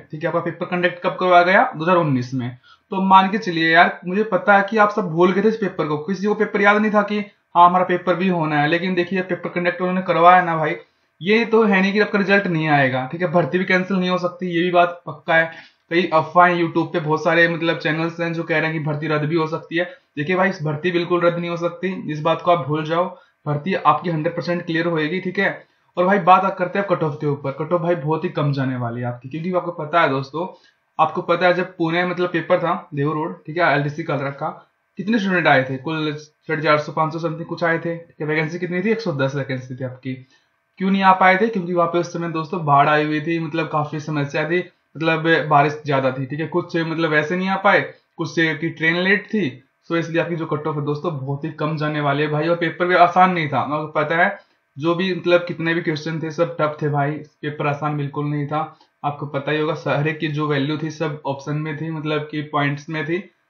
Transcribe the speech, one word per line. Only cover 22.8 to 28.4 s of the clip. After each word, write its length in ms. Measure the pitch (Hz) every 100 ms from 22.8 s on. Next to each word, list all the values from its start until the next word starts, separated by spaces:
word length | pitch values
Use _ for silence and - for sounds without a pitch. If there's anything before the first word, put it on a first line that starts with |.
| 156
जाओ, 220 | 165 185 - _ _ 147
भर्ती 280 | 147 190 -
आपकी 340 | 151 151 180
hundred 260 | 160 160 165
percent 300 | 170 175 170
clear 220 | 165 170
होएगी, 320 | 165 151 180
ठीक 180 | 180 180
है। 200 | 185 143 - _ _ -
और 80 | 180
भाई 140 | 202
बात 340 | 170 190 190 185
करते 220 | 175 202
हैं 80 | 196
कट 120 | 160
ऑफ 140 | 156 143
के 60 | 151
ऊपर। 240 | 135 135
कट 180 | 143 151
ऑफ 80 | 175
भाई 140 | 170 170
बहुत 260 | 147 156
ही 60 | 175
कम 200 | 160